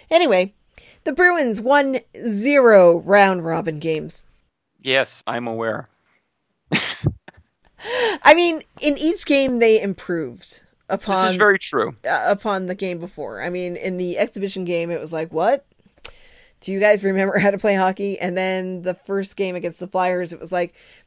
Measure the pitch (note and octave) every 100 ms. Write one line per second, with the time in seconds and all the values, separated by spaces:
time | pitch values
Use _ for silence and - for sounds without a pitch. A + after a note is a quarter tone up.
0 | - E4 D#4+ F#3 F#3+ _ _ - - _
1 | - C4+ F4+ F4 B3+ G#3+ A#3 C#4+ C#4 C4
2 | - - A3+ G3+ B3 C#4+ A#3+ G3+ F3+ E3+
3 | D#3 G3+ G3 F#3 E3 E3 E3 D3+ D#3+ D#3
4 | D#3 - - _ _ _ _ _ C3 C3
5 | B2+ - - A#2+ A#2+ A2+ A2+ G#2+ A2+ _
6 | _ _ _ _ _ _ - - - -
7 | - - - - _ _ _ _ G#4+ B4+
8 | A#4 F4+ - E4 F4 D#4+ - - D4 C#4+
9 | D#4 G4 - C#4 C4+ A#3+ A3+ A3 G3 F3+
10 | - E3+ C3+ A#2+ - - _ _ - G3
11 | - F#3+ F#3 F#3 G#3 F#3+ - C3+ G#2+ -
12 | - D3 C3 G3 A3 F#3+ F#3 F#3+ F#3+ F3
13 | F3 - A#2+ G#2 D3 F3+ F3+ F3 F#3+ F3+
14 | F3+ - A3+ G3 G3 F#3+ F3 E3+ E3+ E3
15 | D3+ E3 E3 D#3 F#3+ C#4 _ _ _ _
16 | - - - _ _ _ - F#3+ G#3 G#3
17 | G3 F#3+ G3 G3 G3+ G3 G#3+ G3 F#3 F#3
18 | G3+ F#3+ F3+ F3+ F#3+ F#3 F#3 F#3 F3+ F3+
19 | - G3 G3 - F#3+ F3+ F3 - F#3 F#3
20 | F#3 F3+ E3+ E3+ E3 F3+ F3+ _ _ _